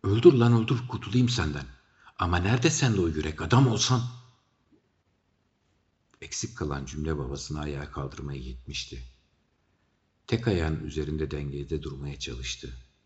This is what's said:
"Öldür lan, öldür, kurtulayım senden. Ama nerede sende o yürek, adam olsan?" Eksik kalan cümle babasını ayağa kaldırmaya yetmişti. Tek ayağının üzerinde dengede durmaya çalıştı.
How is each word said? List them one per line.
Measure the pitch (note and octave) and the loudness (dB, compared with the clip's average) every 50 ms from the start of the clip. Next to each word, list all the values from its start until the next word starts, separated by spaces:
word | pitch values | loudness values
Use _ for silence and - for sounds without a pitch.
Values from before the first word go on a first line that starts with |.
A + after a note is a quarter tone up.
"Öldür | - F#2+ G2+ A#2 A#2+ F3 | 2 2 0 10 10 10
lan, | C#3+ A#2 A#2 A#2+ A#2+ A2+ | 10 10 6 6 6 4
öldür, | A2 - C3+ A2+ - - | 4 2 0 -2 -2 -6
kurtulayım | - G2 - - G#2+ B2 B2 A#2+ | -8 -8 -6 0 2 2 2 4
senden. | A#2+ - F2 D2+ C#2+ C#2+ C2+ B1+ - _ _ _ _ _ - - _ - | 2 0 -2 -2 -2 -6 -8 -10 -14 _ _ _ _ _ -20 -20 _ -2
Ama | F#2+ F2 F2 | 0 0 2
nerede | E2+ F2 G2 A#2+ B2 A#2 E3 | 2 2 2 2 4 2 2
sende | D#3+ - C#3+ B2 G#2+ F#2+ | 2 4 2 2 2 2
o | F2 E2 | 2 0
yürek, | D2+ D2+ D2 D#2 D#2+ - | 0 -2 -4 -4 -4 -6
adam | D#2+ D#2+ A2+ B2+ C#3 B2 | 0 4 6 6 6 6
olsan?" | G#2+ - - - B2+ B2 - - - - - - _ _ _ _ _ _ _ _ _ _ _ _ _ _ _ _ _ _ _ _ _ _ _ _ _ _ _ _ _ _ _ _ _ _ _ _ _ _ | 4 2 2 2 2 2 0 -4 -8 -14 -20 -20 _ _ _ _ _ _ _ _ _ _ _ _ _ _ _ _ _ _ _ _ _ _ _ _ _ _ _ _ _ _ _ _ _ _ _ _ _ _
Eksik | - - - - - - - | -14 -10 -8 -8 -8 -8 -8
kalan | - D#2+ D2 C#2 C#2 C#2 | -8 -6 -6 -6 -6 -8
cümle | C2+ C#2 D2+ D2+ D#2+ D#2 C#2+ | -8 -8 -6 -4 -4 -4 -4
babasını | C2+ C2 C#2+ C#2+ - - D2+ D2+ | -4 -6 -8 -10 -8 -8 -8 -8
ayağa | D2+ D2 C#2+ C#2 B1+ B1+ | -6 -6 -8 -8 -10 -10
kaldırmaya | - D2 C#2 C2+ - - C#2+ C#2+ C#2 C2+ | -10 -8 -10 -8 -10 -10 -10 -10 -10 -10
yetmişti. | B1 B1+ C2 B1 - - D#2 - - - - B1+ B1 - _ _ _ _ _ _ _ _ _ _ _ _ _ _ _ _ _ _ _ _ _ _ _ | -10 -10 -12 -14 -14 -10 -10 -10 -10 -10 -12 -14 -14 -16 _ _ _ _ _ _ _ _ _ _ _ _ _ _ _ _ _ _ _ _ _ _ _
Tek | - A#2+ A2+ A#2+ A#2 | -2 -2 0 2 0
ayağının | G2 F2 D#2+ D#2 D#2 D#2 D#2 | 2 2 2 0 -2 -4 -6
üzerinde | D2+ D2 D#2 D2+ D2 D#2 D2+ D#2 C#2 | -6 -6 -6 -4 -4 -4 -4 -4 -4
dengede | D2 C#2+ C#2+ C#2+ C#2 C#2+ C#2+ C#2+ D#2+ D2+ | -4 -6 -6 -6 -8 -8 -6 -6 -6 -6
durmaya | D2+ D2+ C#2 C#2 C#2 C#2+ C#2 C2+ | -6 -8 -10 -8 -10 -10 -10 -10
çalıştı. | - C2+ B1 B1 C2 - - - - - B1 B1 - _ _ _ _ | -10 -10 -10 -10 -8 -10 -10 -10 -12 -14 -14 -16 -20 _ _ _ _